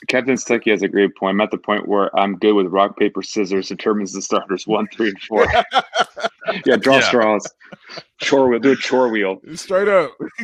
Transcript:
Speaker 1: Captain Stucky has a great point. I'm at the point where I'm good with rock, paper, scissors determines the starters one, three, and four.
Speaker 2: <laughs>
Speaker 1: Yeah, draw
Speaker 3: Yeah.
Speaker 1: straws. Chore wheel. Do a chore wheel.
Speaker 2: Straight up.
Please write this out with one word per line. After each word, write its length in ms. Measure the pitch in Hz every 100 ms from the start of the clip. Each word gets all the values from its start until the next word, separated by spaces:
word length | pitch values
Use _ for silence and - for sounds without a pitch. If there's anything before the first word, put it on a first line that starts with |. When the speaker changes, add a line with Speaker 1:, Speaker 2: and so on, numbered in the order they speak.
| -
Speaker 1:
Captain 280 | 127 123 127
Stucky 360 | - 120 113
has 100 | 101
a 60 | 98
great 260 | 101 98 -
point. 200 | 98 98
I'm 60 |
at 100 | 107
the 80 | 90
point 280 | - 104 -
where 260 | 101 95 -
I'm 160 | 98 92
good 160 | 107
with 120 | 104 90
rock, 300 | 95 101 -
paper, 240 | 104 95
scissors 480 | 95 110 92 98 92
determines 420 | 95 110 107 95
the 120 | 95
starters 420 | - 104 92 92 -
one, 200 | 107 107
three, 180 | - 117
and 120 | 95
four. 240 | - 104 -
Speaker 2:
<laughs> 40 | 240 - 262 - - - - 226 - - 190 139
Speaker 1:
Yeah, 120 | 117
draw 180 | 127 135
Speaker 3:
Yeah. 60 |
Speaker 1:
straws. 460 | 107 120 107 104 - - _ - - - - -
Chore 260 | - 139 131
wheel. 100 | 117
Do 120 | 135
a 40 | 127
chore 340 | - 127 123
wheel. 300 | 110 95 95 -
Speaker 2:
Straight 340 | 165 - 190 202
up. 300 | 190 143 - - -